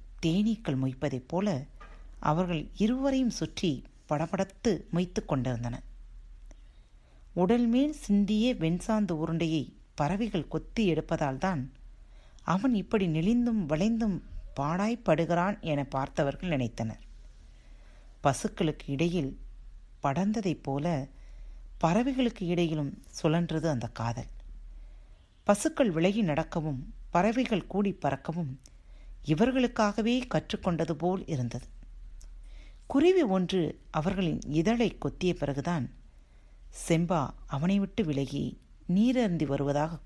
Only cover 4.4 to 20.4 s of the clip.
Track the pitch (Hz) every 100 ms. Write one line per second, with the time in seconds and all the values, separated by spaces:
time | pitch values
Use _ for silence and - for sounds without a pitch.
4.4 | 190 - 240 180 - 165 180 - - 139
5.4 | 127 120 120 123 - - - - - -
6.4 | - - - - - - - - - 175
7.4 | 180 240 240 240 294 302 - 202 202 214
8.4 | 240 254 160 175 - 220 202 160 165 165
9.4 | 165 156 123 - - - 147 196 226 196
10.4 | 139 160 - - 208 156 156 160 147 131
11.4 | 185 170 131 - - - - - - -
12.4 | - 180 262 226 180 226 185 156 175 240
13.4 | 240 220 151 156 208 226 220 170 - -
14.4 | - - 143 175 208 233 - 156 160 170
15.4 | 185 208 - 143 139 135 135 - 143 135
16.4 | 185 143 117 - 113 104 - - - -
17.4 | - - - - - - - - - 135
18.4 | 214 - 170 - - 139 170 175 135 -
19.4 | - - - - - - 143 139 196 220